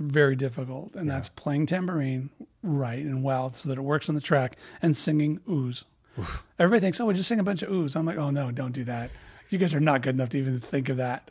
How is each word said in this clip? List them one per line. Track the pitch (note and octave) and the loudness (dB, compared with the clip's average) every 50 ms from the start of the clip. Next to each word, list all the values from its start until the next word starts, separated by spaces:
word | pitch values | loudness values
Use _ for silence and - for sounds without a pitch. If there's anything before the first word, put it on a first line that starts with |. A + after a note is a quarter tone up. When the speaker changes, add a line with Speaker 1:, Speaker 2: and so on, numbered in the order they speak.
Speaker 1:
very | D3+ D3 C#3 D3+ D3 C#3 C3+ | -6 2 4 6 6 6 4
difficult. | B2+ C#3 C3 A#2+ - C3 B2+ C3 C3+ E3 A3 - | 2 -2 -4 -4 -6 -8 -8 -8 -10 -12 -12 -10
And | F#3+ E3+ | -6 -4
Speaker 2:
Yeah. | D3 C3+ | -2 -2
Speaker 1:
that's | C3+ - - | -4 -6 -8
playing | - - - D3 C#3+ C#3+ D3+ | -12 -8 -4 -2 0 0 0
tambourine | - F3+ F#3 F3+ F3+ F#3 D#3 C#3 C3 C3 C3 C3 C#3+ - _ - - _ _ | 0 0 -2 -2 -2 -2 0 0 0 -2 -2 -4 -8 -12 _ -20 -20 _ _
right | - F#3 D3 C#3 C3 A#2 A#2 C3 D3+ | -2 0 0 0 0 -2 -4 -4 -4
and | C#3+ C3 C3 | -4 -2 -2
well | C3+ C3+ C3 B2+ B2+ C3 | 0 0 0 0 -2 -4
so | A#2+ - - D3 | -8 -8 -6 -4
that | C3 C3 | -4 -4
it | |
works | C3+ C#3 D3 D3+ - - | 0 0 0 0 0 0
on | D3+ | -2
the | D3 | -2
track | - - D#3+ C#3 B2+ B2+ - - - - - - | 2 2 4 4 4 0 -6 -12 -20 -20 -8 0
and | - E3 D3+ | 2 4 4
singing | - - E3+ D3+ D3+ D3 D3+ D3+ - - A3+ | 4 2 2 2 4 4 2 0 -2 -4 -2
oohs. | F3+ C#3+ B2+ B2 B2 - - _ _ _ _ _ _ - | -2 0 0 -2 -4 -8 -12 _ _ _ _ _ _ -10
Speaker 2:
Oof. | F#2+ - - - - _ _ - | -8 -8 -8 -10 -12 _ _ 2
Speaker 1:
Everybody | E3+ F3+ A#3 A3+ | 4 6 6 4
thinks, | C#4+ C#4+ - - | 4 2 0 0
"Oh, | A#3+ | 0
we'll | A3 F#3+ | 0 2
just | F#3 F#3+ - | 2 0 2
sing | A#3+ A3 | 2 2
a | F#3+ | 2
bunch | G3+ G3+ E3 | 0 0 -2
of | - - | -4 -2
oohs." | G3 F3+ D#3+ C#3+ C3+ | -2 0 -2 0 -2
I'm | E3 D#3+ | -2 -2
like, | E3 F3 - | -2 -2 -2
"Oh, | D3 C#3+ | -2 0
no, | C#3 C#3+ C3+ B2 | 0 0 -2 -2
don't | A#2+ C3+ C3 B2+ | -4 -4 -6 -6
do | A#2+ C3 A#2+ | -6 -6 -6
that. | A#2+ A#2+ A#2 A#2 A#2+ - - - - - - - - | -4 -6 -6 -6 -8 -12 -16 -20 -20 -20 -20 -6 -4
You | G3+ F3+ | 0 2
guys | F#3 E3+ D3+ | 2 2 4
are | C#3+ | 4
not | D#3 D3+ C#3 C3 | 4 4 4 4
good | B2 C3+ C3 | 2 0 0
enough | C3 C3 A#2 | 0 0 0
to | D3 C#3+ | 0 -2
even | C3+ C3 B2+ B2 | 0 0 -2 -4
think | A#2+ - - C#3 C3 C3+ | -4 -2 -2 -2 0 0
of | C3+ | -2
that." | B2+ B2+ B2 B2 C3+ - - | -2 -2 -2 -4 -6 -10 -18